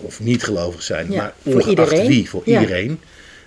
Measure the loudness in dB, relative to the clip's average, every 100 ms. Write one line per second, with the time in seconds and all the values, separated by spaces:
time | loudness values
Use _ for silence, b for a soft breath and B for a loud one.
0 | -12 -6 -2 0 0 -2 -4 -6 -6 -6
1 | -4 -4 -6 -6 0 2 2 2 2 2
2 | 4 2 0 -4 2 2 2 0 -4 -6
3 | B B B B